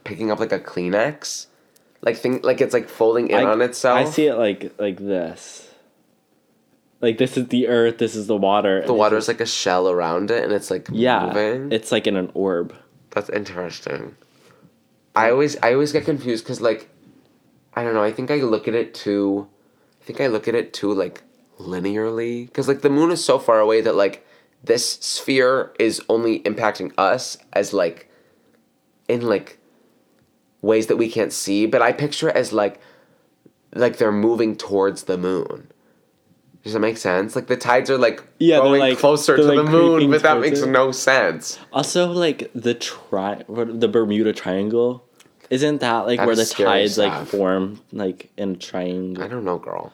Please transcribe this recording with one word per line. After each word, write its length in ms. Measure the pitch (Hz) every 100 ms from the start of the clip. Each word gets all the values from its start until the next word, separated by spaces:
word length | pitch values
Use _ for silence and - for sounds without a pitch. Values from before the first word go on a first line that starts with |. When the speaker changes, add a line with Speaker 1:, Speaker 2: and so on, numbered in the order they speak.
Speaker 1:
picking 260 | - 92 110
up, 100 | 104
like, 120 | 110
a 60 | 95
Kleenex. 880 | - - 90 101 131 151 - - - _ _ _ _ _
Like, 160 | 117 113
thing, 240 | 123 127
like, 200 | - 127
it's, 100 | 127
like, 160 | 120 113
folding 400 | - 113 117 120
in 120 | 104
Speaker 2:
I, 40 |
Speaker 1:
on 160 | 101 110
itself. 380 | 123 123 131 123
Speaker 2:
I 60 | 151
see 160 | 151 151
it 80 | 117
like, 340 | 110 95 95 -
like 180 | 104 92
this. 720 | 101 92 85 87 - - - _ _ _ _ _ _ _ _ _ _ _ _ _
Like, 180 | 120 110
this 180 | 127 -
is 120 | 123
the 200 | 123 117
earth, 300 | 120 117 113
this 160 | 113
is 120 | 110 104
the 100 | 107
water, 400 | 98 104 101 95
Speaker 1:
The 40 |
Speaker 2:
and 80 | 82
this 40 | 117
Speaker 1:
water 180 | 107 110
is 60 |
Speaker 2:
is 40 | 107
Speaker 1:
like 120 | 117
a 40 | 113
shell 420 | - 101 90 92
around 400 | 87 82 85 101
it, 120 | 117
and 100 | 80
it's, 180 | 101 -
like, 180 | 92 -
Speaker 2:
Yeah, 360 | 110 123 113 90
Speaker 1:
moving. 440 | 101 107 127 139
Speaker 2:
it's 200 | 113 -
like 140 | 113 107
in 100 | 98
an 140 | 90
orb. 400 | - 95 87 87 - _ _ _
Speaker 1:
That's 180 | - -
interesting. 880 | 104 98 90 87 82 - 71 - - _ _ _ _ _ _ _ _ _
I 160 | - 113
always, 260 | 127 147 143
I 120 | 117
always 180 | 131 147
get 120 | 151 165
confused 380 | 147 123 113 -
'cause, 140 | 123
like, 260 | 113 110 - _ _ _ _ _ _ _ _ -
I 60 |
don't 100 | 120
know, 80 | 110
I 100 | 104
think 180 | 110 127
I 60 | 147
look 320 | 127 110 -
at 60 |
it 200 | 113 113
too, 540 | - 104 101 101 98 101 _ _ _ _ _
I 40 |
think 160 | - 117
I 80 | 139
look 200 | 107 160
at 60 |
it 180 | 117 -
too, 200 | - 101
like, 280 | 98 90 - _ _ _ _
linearly. 920 | - 90 95 104 110 113 117 120 120
'Cause, 160 | - 135
like, 120 | 139
the 60 | 147
moon 200 | 143 165
is 120 | 170
so 160 | - 131
far 200 | - 113
away 200 | 107 110
that, 160 | 110 92
like, 280 | 98 - _ _ _ _
this 360 | - 120 - -
sphere 720 | - - - 135 127 131 - -
is 220 | 113 107 -
only 300 | 113 117 113
impacting 520 | - 107 107 - 90 -
us 400 | 95 123 - - _
as, 200 | - 104
like, 340 | 98 85 82 - _ _ _ _ _ _ _ _ _ -
in, 120 | 120 117
like, 320 | 98 - - _ _ _ _ _ _ _ _ _ _
ways 240 | 101 110 110
that 100 | -
we 140 | 113
can't 220 | 113 107
see. 340 | - - 101 113
But 160 | 127
I 100 | 117
picture 360 | 123 147 - 156
it 60 | -
as, 160 | 117
like, 280 | 107 101 - - _ _ _ _ _ _ _ _
like, 220 | - 120 117
they're 140 | 110
moving 440 | 104 110 117 113 110
towards 460 | - 98 98 98
the 140 | - 92
moon. 480 | 90 92 - - - _ _ _ _ _ _ _ _ _
Does 100 | 107
that 60 | 110
make 160 | 110 117
sense? 380 | 98 90 104 127
Like, 120 | 123
the 80 | 123
tides 340 | 120 123 135
are, 80 | 135
like, 240 | 120 107 - _
Speaker 2:
Yeah, 180 | 165 156
they're, 80 |
Speaker 1:
going 160 | 135 139
Speaker 2:
like, 180 | 135 127
Speaker 1:
closer 380 | 147 147 147 139
Speaker 2:
they're, 100 | 147
Speaker 1:
to 20 | 143
Speaker 2:
like, 100 | 151
Speaker 1:
the 40 |
moon, 240 | 160 170 165
Speaker 2:
creeping 140 | 143
Speaker 1:
but 100 | 151
that 120 | 156
Speaker 2:
towards 160 | 147 139
Speaker 1:
makes 100 | 143
Speaker 2:
it. 60 | 135
Speaker 1:
no 220 | 131 131
sense. 640 | 127 - 131 98 - - - -
Speaker 2:
Also, 340 | 131 151 175 175
like, 400 | 175 170 131 -
the 180 | 123 120
tri-, 680 | 120 - - - 98 98 104 -
what, 320 | 113 117 113
the 80 | 113
Bermuda 440 | 117 107 104 110
Triangle, 720 | 104 98 95 104 117 120 123 _ _ _ _ -
isn't 300 | 131 151 147
that, 240 | 127 117 104
like, 120 | 123
Speaker 1:
That 60 | 104
Speaker 2:
where 60 |
Speaker 1:
is 60 | 113
Speaker 2:
the 60 | 113
Speaker 1:
scary 220 | - 113
Speaker 2:
tides, 260 | 101 104 101
like, 160 | 101
Speaker 1:
stuff. 160 | 71 -
Speaker 2:
form, 520 | 101 92 95 95 104 _
like, 380 | - 98 87 - -
in 140 | 98
a 40 | 90
triangle? 640 | - 92 90 92 92 92
Speaker 1:
I 60 | 92
don't 160 | 123
know, 140 | 98 87
girl. 340 | - - 95